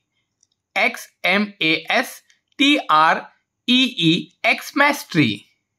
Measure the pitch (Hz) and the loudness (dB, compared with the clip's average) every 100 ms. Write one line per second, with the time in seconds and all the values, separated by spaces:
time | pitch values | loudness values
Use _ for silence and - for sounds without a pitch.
0 | _ _ _ _ _ _ _ 190 233 - | _ _ _ _ _ _ _ -4 -4 -4
1 | - _ 180 196 208 - 160 160 - 208 | -16 _ -2 -2 -2 -4 -2 -2 -2 -4
2 | 247 - _ _ _ - 277 285 - 156 | -4 -10 _ _ _ 0 2 2 2 4
3 | 160 190 - _ _ _ - 247 262 - | 4 2 -4 _ _ _ -2 0 0 0
4 | 165 175 - _ 226 247 - 285 285 285 | 0 0 -4 _ -4 -4 -4 0 0 0
5 | - 165 120 101 - _ _ | -4 -2 0 -2 -12 _ _